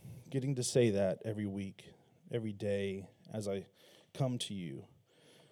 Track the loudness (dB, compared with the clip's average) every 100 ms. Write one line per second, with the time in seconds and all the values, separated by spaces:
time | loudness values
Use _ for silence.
0 | -16 -16 -4 -2 0 0 2 6 6 6
1 | 4 2 -2 -2 -2 -2 -6 -8 -18 -20
2 | -20 _ -6 -4 -4 -2 0 0 0 -4
3 | -8 -16 -10 -6 -2 -4 -4 _ -20 -20
4 | -10 -2 0 0 -4 -6 -6 -8 -12 -20
5 | _ _ -20 -20 -20